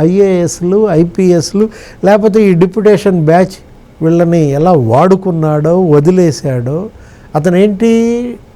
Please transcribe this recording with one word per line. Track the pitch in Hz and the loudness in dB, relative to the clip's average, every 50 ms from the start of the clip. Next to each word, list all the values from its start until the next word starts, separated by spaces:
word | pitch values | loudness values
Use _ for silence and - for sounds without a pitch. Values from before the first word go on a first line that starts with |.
ఐఏఎస్లు, | 151 165 180 196 202 196 185 175 175 165 - - 170 175 185 208 220 208 | -2 0 2 2 2 2 0 0 -2 -4 -4 -6 -4 -2 0 0 0 0
ఐపీఎస్లు | 165 160 175 170 - - 185 180 175 170 147 - - 196 214 220 - - - - - - - | 0 0 0 0 -2 -2 0 2 2 0 -2 -2 -2 -2 -2 -2 -4 -10 -20 -20 -14 -4 0
లేకపోతే | 190 208 214 208 220 190 220 214 196 | 0 2 2 2 0 2 2 2 2
ఈ | 180 | 2
డిప్యుటేషన్ | 165 185 185 - 226 190 214 208 175 - 202 185 175 156 | 2 2 0 0 0 2 2 2 2 0 0 0 0 0
బ్యాచ్ | 151 165 180 190 185 - - - - - - - - - - | 2 2 2 0 0 -4 -12 -20 -20 -20 -20 -20 -20 -12 -4
వీళ్ళని | 160 160 165 170 175 170 170 170 156 143 | -2 0 0 2 2 2 2 0 0 0
ఎలా | 139 143 160 180 | 0 0 0 2
వాడుకున్నాడో, | 180 147 120 110 113 135 170 185 190 185 190 190 170 160 156 156 151 151 147 160 175 185 185 | 2 2 0 0 0 2 2 2 2 0 0 -4 -4 -2 -2 -2 -2 -2 0 0 0 0 2
వదిలేశాడో. | 165 147 147 147 170 185 185 180 165 131 - - 147 127 123 117 127 147 165 196 220 - - - - - - - - - | 2 2 2 2 2 2 2 0 0 -2 -4 -6 -6 -6 -4 -4 -6 -6 -6 -8 -10 -14 -18 -20 -20 -20 -20 -20 -8 -8
అతనేంటి? | 151 151 190 175 185 202 214 202 190 226 233 226 226 226 233 233 240 240 240 233 - - - - | -4 -2 0 0 2 0 0 0 -2 0 0 0 0 0 -2 -2 -4 -6 -8 -12 -14 -18 -20 -20